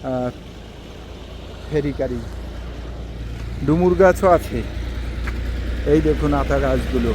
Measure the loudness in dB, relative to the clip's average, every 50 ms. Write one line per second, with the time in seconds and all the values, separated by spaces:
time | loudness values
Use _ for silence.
0 | -4 -2 -2 0 -2 -2 -4 -6 -14 -14 -14 -14 -14 -14 -16 -16 -16 -16 -14 -14
1 | -14 -14 -14 -14 -14 -14 -14 -14 -12 -14 -14 -12 -10 -2 0 0 0 0 -2 -2
2 | -2 -2 -2 -4 -6 -8 -8 -8 -8 -8 -8 -8 -8 -8 -10 -8 -10 -10 -8 -10
3 | -10 -10 -8 -8 -8 -8 -8 -8 -8 -6 -6 -2 2 2 4 6 6 4 6 8
4 | 8 8 8 6 6 6 6 6 4 0 -4 -4 -4 -4 -6 -6 -6 -4 -4 -4
5 | -6 -6 -6 -4 -4 -4 -4 -4 -4 -4 -4 -4 -2 -4 -4 -2 2 4 4 6
6 | 6 4 2 2 2 2 2 2 2 2 2 2 2 2 2 0 0 0 0 2
7 | 2 2 0